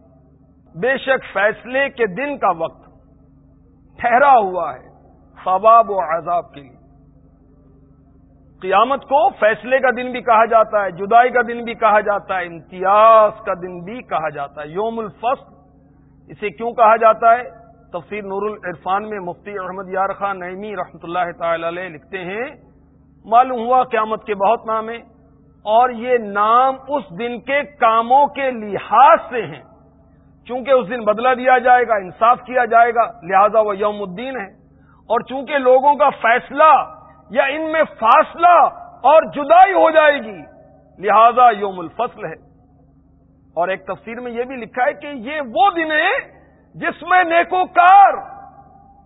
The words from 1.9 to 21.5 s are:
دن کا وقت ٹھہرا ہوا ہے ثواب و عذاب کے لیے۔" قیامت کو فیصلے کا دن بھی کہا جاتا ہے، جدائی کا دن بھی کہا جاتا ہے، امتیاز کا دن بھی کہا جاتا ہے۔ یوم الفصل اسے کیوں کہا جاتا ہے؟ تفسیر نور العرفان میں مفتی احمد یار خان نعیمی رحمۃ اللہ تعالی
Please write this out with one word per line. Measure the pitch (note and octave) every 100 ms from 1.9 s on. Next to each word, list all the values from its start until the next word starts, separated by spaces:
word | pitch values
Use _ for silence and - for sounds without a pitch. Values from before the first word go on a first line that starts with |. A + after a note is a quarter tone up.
| C4+ A3
دن | F3+ C#4+ C#4
کا | G#3 E3+
وقت | D#3+ - _ _ _ _ _ _ _ _ _ _ _ -
ٹھہرا | A#3+ A#3+ C#4+
ہوا | B3+ G3 F3+ D#3
ہے | C3 - _ _ _ _ _
ثواب | F#3 F#3+ A3 A#3 G#3
و | G3
عذاب | D#3+ E3 D#3+ F3 D3+
کے | C#3+
لیے۔" | C3+ _ _ _ _ _ _ _ _ _ _ _ _ _ _ _ _ _ _ _
قیامت | F#3 G3 A#3+ C#4
کو | - C4+ F#4
فیصلے | - G#3+ A3 A#3 C4
کا | B3+ A#3+
دن | B3
بھی | B3
کہا | A3 A3 A3+
جاتا | A3+ A3 G#3+ F#3+
ہے، |
جدائی | E3+ G3 A#3 B3+
کا | B3+ A#3
دن | A#3+
بھی | A#3
کہا | A3+ A3 G#3+
جاتا | G#3 G3+ G3 F#3
ہے، | F3
امتیاز | E3+ C#3 F#3 F#3 G#3 A3 A3 G#3 G#3 -
کا |
دن | F#3 F3+ F3+
بھی | E3+ B3
کہا | - F3 D#3
جاتا | C#3+ C#3+ C#3+
ہے۔ | D3+
یوم | E3+ A3+ A3+
الفصل | G#3+ - A3+ C4 - _ _ _ _ _ _ _ _
اسے | D#3+ G#3
کیوں | G#3 A#3
کہا | A#3 G#3+ A3+
جاتا | A3 A3 A#3 A#3+
ہے؟ | B3 - - _ _
تفسیر | F3 - G#3
نور | G3 G3 G#3
العرفان | G#3 F3+ D#3 - F#3+ G#3+
میں | G#3
مفتی | F3+ E3+ G#3
احمد | G3+ F3+ F#3+ F#3
یار | F#3 G3
خان | F#3+ G3+ F#3+
نعیمی | F3+ F#3 G#3+ F#3+
رحمۃ | E3+ E3
اللہ | E3+ F3 F3 E3+
تعالی | E3+